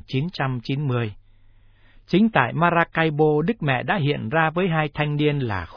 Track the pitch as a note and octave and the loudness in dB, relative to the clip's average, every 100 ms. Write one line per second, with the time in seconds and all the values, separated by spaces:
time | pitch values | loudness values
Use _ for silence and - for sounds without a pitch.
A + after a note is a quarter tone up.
0 | - C3 E3 - C3+ B2+ - C#3 D3 B2 | -6 -4 -4 -4 -4 -4 -4 -4 -2 -2
1 | A2+ - - _ - - - _ - - | -4 -8 -20 _ -20 -20 -20 _ -20 -20
2 | - F3 A3 D#3 A#2+ C3 E3+ E3+ D#3+ - | 0 4 4 4 0 2 2 2 0 0
3 | D#3+ D3 D#3 D3+ E3 A#3 D3 B2+ B2 G3 | 0 2 2 2 0 -2 -2 -2 -2 0
4 | C#3+ C#3 A2 D#3 D#3+ E3 F#3 D#3+ D3+ - | 0 -2 -2 0 0 0 0 0 -2 -2
5 | D3+ D3 D3+ C#3+ B2 F#2+ E2+ | -2 0 0 0 -2 -4 -6